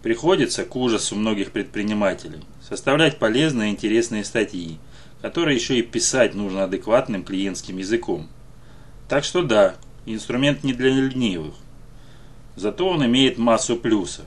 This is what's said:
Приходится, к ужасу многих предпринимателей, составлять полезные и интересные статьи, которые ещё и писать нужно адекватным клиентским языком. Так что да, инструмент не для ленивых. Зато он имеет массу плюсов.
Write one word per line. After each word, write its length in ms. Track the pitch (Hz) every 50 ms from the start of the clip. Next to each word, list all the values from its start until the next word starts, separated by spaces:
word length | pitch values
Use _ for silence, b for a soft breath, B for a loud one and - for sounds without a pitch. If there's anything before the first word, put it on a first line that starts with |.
| -
Приходится, 600 | 113 113 113 147 170 190 180 131 - - - -
к 120 | - -
ужасу 400 | 127 127 120 110 101 - - 104
многих 360 | 104 107 110 107 101 98 -
предпринимателей, 880 | - 107 98 - - 104 101 104 107 104 104 95 82 - - 80 78 80 - - - -
составлять 560 | - - 104 - - 135 139 151 160 151 147
полезные 520 | - 117 110 110 131 156 160 135 117 107 104
и 20 |
интересные 520 | 101 98 - 104 107 117 117 117 110 107 101
статьи, 540 | - - 117 104 - - 90 85 82 80 78 B B B B B B B - -
которые 320 | 107 - 165 170 160 139
ещё 180 | 117 - - 135
и 80 | 120
писать 540 | - - - 113 - - - 131 117 101 -
нужно 300 | 98 104 98 92 98 98
адекватным 580 | 92 95 90 - 107 113 127 131 - 110 95 87
клиентским 540 | - 98 95 98 98 90 - - - 92
языком. 500 | 92 95 95 113 - - - 92 - 156 - - - - b b b b b b b b b b b b
Так 160 | - 131 143 143
что 180 | - - -
да, 340 | 175 147 113 104 98 - - - - - - - -
инструмент 580 | 113 110 107 - - 120 123 139 147 143 143 -
не 100 | 135 127
для 160 | 120 127 131
ленивых. 680 | 135 135 135 131 127 131 120 107 92 82 78 76 - - - - - - - - B B B B B B B B B B B B -
Зато 320 | - 92 107 101 - 180
он 160 | 190 180 156 139
имеет 320 | 120 120 131 135 131 123 120
массу 360 | 113 120 113 110 - - 120
плюсов. 500 | 113 - 117 110 104 90 - - - -